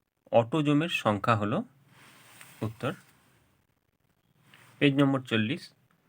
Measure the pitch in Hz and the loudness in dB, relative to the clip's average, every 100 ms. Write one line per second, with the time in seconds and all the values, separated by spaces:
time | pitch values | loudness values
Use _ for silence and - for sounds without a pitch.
0 | _ _ _ 113 117 160 147 147 170 - | _ _ _ 2 2 0 2 0 0 -2
1 | 113 104 - 110 104 151 - _ _ - | -2 0 0 0 0 -2 -6 _ _ -20
2 | - - - - - - 113 - 127 185 | -20 -20 -20 -20 -20 -10 -8 -6 -8 -8
3 | - _ _ _ _ _ _ _ _ _ | -14 _ _ _ _ _ _ _ _ _
4 | _ _ _ _ _ - - - 143 139 | _ _ _ _ _ -20 -20 0 2 4
5 | 139 135 131 113 107 170 - _ _ _ | 2 0 -2 -2 -2 -6 -12 _ _ _